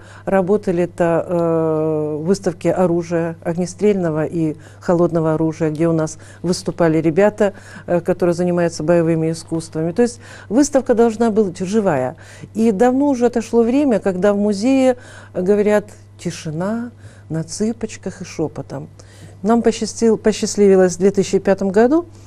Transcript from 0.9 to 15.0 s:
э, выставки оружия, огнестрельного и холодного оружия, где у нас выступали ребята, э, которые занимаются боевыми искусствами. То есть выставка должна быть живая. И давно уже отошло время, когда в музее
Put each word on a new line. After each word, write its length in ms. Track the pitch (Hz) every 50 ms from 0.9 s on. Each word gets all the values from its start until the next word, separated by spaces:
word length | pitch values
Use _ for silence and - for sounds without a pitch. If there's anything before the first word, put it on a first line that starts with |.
| - - 175 170 165 160 - -
э, 880 | 180 170 170 165 165 160 160 160 156 156 156 160 156 151 151 151 151 147 160
выставки 440 | 180 196 196 - 185 165 - -
оружия, 720 | 170 - 185 185 175 170 175 165 165 175 165 170 165 165 -
огнестрельного 840 | - 175 165 180 175 170 - - 196 208 202 190 175 160 151 156 151
и 320 | - - 165 160 151 151 - - - - -
холодного 540 | - 196 180 165 175 165 165 165 160 160 156
оружия, 340 | 156 160 160 151 - 165 156
где 180 | 156 147 170
у 60 | 170 165
нас 240 | 160 156 156 - - - - - -
выступали 560 | - 175 180 - - 180 - - 175 165 156
ребята, 560 | 160 156 165 151 185 202 208 208 220 208 190 - - - - - - -
э, 140 | - 175 170
которые 320 | - 190 175 - 220 175 170
занимаются 500 | 170 180 180 175 175 170 165 170 - 156
боевыми 480 | 160 175 170 165 165 165 160 160 160
искусствами. 640 | 165 165 - - 165 165 160 - - 160 160 170 170
То 80 | 233
есть 180 | 240 233 - - - - - - - -
выставка 440 | 202 277 294 - - 262 254 - 233
должна 380 | 214 233 233 214 226 233 233
быть 280 | 196 220 208 180 165 -
живая. 580 | 185 180 214 226 196 185 151 127 127 127 - - - - - - - - -
И 200 | 208 220 233 196
давно 320 | 185 247 254 254 269 285
уже 200 | 285 269 233 240
отошло 360 | 233 240 233 220 - 233 233 226
время, 360 | 226 247 285 302 269 220 180
когда 340 | - 202 190 185 185 208 202
в 40 |
музее 600 | 202 202 214 202 196 214 262 269 262 262 254 247 -